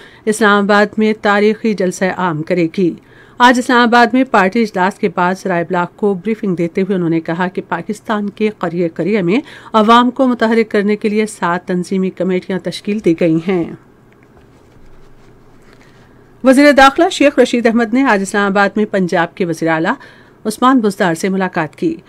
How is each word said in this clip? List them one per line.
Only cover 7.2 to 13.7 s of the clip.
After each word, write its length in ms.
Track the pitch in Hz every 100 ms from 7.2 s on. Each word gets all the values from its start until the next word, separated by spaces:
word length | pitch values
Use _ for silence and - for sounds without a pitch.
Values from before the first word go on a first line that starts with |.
कहा 260 | 165 165 180
कि 120 | 190 -
पाकिस्तान 600 | 170 170 202 - 208 202 -
के 120 | 214 208
करिए 280 | 175 170 170 170
करिए 260 | 170 214
में 200 | 170 233 - - - 220
अवाम 340 | 214 240 247
को 160 | 247 254
मुतहरिक 440 | 240 226 226 220
करने 240 | 208 202 208
के 140 | 220
लिए 160 | 208 214
सात 400 | - 175 180 -
तंजीमी 420 | 180 175 190 190 185
कमेटियां 420 | 180 180 - 185
तश्कील 400 | 180 - - 214
दी 120 | 196 165
गई 200 | 175 160
हैं। 360 | 170 185 160